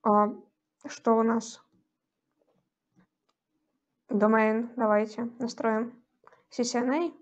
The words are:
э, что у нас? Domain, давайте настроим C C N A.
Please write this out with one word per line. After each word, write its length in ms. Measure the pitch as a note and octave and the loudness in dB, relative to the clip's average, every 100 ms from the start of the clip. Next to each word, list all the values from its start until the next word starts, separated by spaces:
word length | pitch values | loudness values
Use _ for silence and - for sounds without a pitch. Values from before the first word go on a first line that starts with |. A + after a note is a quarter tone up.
э, 60 | A3+ G#3 G#3+ - - _ _ _ - | 4 4 2 -2 -18 _ _ _ -18
что 300 | - - A3+ | -4 2 2
у 60 | |
нас? 380 | A3+ A3+ - - _ _ _ _ _ _ _ _ _ _ _ _ _ _ _ _ _ _ _ _ _ _ _ _ _ | 2 0 -4 -18 _ _ _ _ _ _ _ _ _ _ _ _ _ _ _ _ _ _ _ _ _ _ _ _ _
Domain, 640 | G#3 G#3 A3 A3 A3 A#3 - | 0 2 4 2 0 -4 -2
давайте 480 | A3 G#3 G#3+ - A#3 - | 0 2 0 -6 -10 -8
настроим 640 | A#3+ - A3+ A3 A#3+ - _ _ - _ _ | -10 -4 -2 -2 -4 -12 _ _ -20 _ _
C 120 | - | -6
C 160 | A#3+ A#3+ | -4 -2
N 140 | B3 | -2
A. 200 | D4 E4+ - | -2 -4 -8